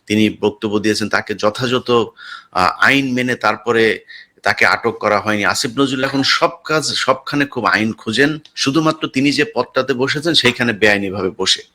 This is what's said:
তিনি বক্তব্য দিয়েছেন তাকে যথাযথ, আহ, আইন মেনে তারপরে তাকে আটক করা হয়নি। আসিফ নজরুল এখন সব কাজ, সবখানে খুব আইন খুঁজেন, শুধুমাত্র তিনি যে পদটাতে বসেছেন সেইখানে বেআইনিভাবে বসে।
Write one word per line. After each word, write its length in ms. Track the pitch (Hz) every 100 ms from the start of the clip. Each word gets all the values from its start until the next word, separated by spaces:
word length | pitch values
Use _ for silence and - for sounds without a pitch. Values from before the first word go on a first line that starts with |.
| -
তিনি 240 | 107 107 90
বক্তব্য 380 | 110 - 110 104
দিয়েছেন 300 | 104 104 104
তাকে 260 | - -
যথাযথ, 560 | 104 107 107 123 123 120
আহ, 960 | 120 104 - - - - - 90 -
আইন 280 | 110 135 135
মেনে 220 | 123 127
তারপরে 680 | 120 110 107 - 113 113 95 - - - _
তাকে 240 | 101 104 110
আটক 320 | 107 117 107
করা 200 | 110 104
হয়নি। 240 | 98 107
আসিফ 260 | 95 - 143 117
নজরুল 260 | 139 131
এখন 180 | 127 135
সব 280 | 131 - 170 -
কাজ, 280 | - 156 143
সবখানে 520 | 120 - 131 - 143 139
খুব 180 | 127
আইন 280 | 101 92 110
খুঁজেন, 460 | 107 - 110 143 156 - -
শুধুমাত্র 520 | 139 143 156 156 156
তিনি 240 | 135 143
যে 120 | 131 147
পদটাতে 380 | 117 123 - 127
বসেছেন 420 | 127 135 151 160
সেইখানে 380 | 147 123 123 120
বেআইনিভাবে 580 | 104 107 101 98 98 92
বসে। 320 | - 95 - -